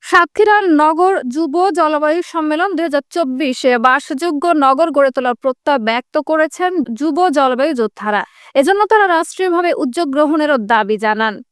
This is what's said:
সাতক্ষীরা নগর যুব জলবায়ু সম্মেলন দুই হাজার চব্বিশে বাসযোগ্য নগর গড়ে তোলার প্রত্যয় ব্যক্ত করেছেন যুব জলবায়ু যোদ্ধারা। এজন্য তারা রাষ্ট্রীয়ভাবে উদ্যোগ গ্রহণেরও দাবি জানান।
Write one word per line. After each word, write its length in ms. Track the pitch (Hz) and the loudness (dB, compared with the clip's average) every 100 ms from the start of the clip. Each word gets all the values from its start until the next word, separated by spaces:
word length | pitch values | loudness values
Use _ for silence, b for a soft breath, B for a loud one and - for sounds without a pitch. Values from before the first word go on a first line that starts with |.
সাতক্ষীরা 580 | - 370 349 - 415 415 | 2 2 2 2 4 4
নগর 520 | 392 302 302 320 370 381 254 | 4 2 2 2 2 0 -4
যুব 420 | 254 320 302 381 | -4 -2 0 0
জলবায়ু 520 | 349 311 302 302 330 | 2 0 2 0 -2
সম্মেলন 540 | 339 339 311 302 381 330 | -2 -4 -2 -2 -2 -2
দুই 80 | |
হাজার 180 | 330 277 - | -2 -2 -4
চব্বিশে 680 | 339 302 254 294 254 269 247 | -4 -4 -2 -4 0 0 2
বাসযোগ্য 680 | 247 269 - 277 339 294 339 | 2 2 -2 -6 -4 -2 0
নগর 440 | 330 269 262 330 | 2 2 2 0
গড়ে 200 | 285 277 | 2 2
তোলার 240 | 262 254 240 | 0 -4 -2
প্রত্যয় 420 | 269 254 - 277 | -4 -4 -2 -2
ব্যক্ত 400 | 220 226 - 302 | 0 -4 -4 -6
করেছেন 540 | 285 311 311 - 359 359 247 | -2 0 0 -2 -4 -2 -4
যুব 360 | 226 302 294 359 | -4 -4 0 0
জলবায়ু 440 | 294 269 247 285 | 2 0 0 -2
যোদ্ধারা। 520 | 277 220 - 208 208 185 B B | 0 -4 -4 -4 -4 -4 B B
এজন্য 320 | - 277 403 415 | 0 2 2 2
তারা 220 | 427 392 | 2 2
রাষ্ট্রীয়ভাবে 680 | 330 330 - 370 339 349 | 0 -2 -4 -2 0 0
উদ্যোগ 340 | 302 285 247 330 | -2 -4 -4 -4
গ্রহণেরও 500 | 269 302 311 302 285 | 0 0 0 0 -2
দাবি 400 | 208 226 202 214 | 2 0 0 -2
জানান। 460 | 214 214 220 208 - | -2 -2 -2 -4 -16